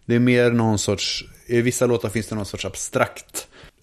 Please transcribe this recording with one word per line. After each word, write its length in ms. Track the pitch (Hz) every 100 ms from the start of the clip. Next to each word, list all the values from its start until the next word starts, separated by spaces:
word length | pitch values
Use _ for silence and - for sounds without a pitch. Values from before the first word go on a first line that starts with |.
| -
Det 100 | 120
är 40 |
mer 320 | 123 123 120
någon 260 | 120 113 101
sorts, 460 | - 98 - - - - -
i 160 | 120
vissa 240 | 120 - 120
låtar 240 | 117 110
finns 180 | 113 104
det 80 | 107
någon 100 | 98
sorts 200 | 101 95
abstrakt 800 | - - 127 120 - - - - - - _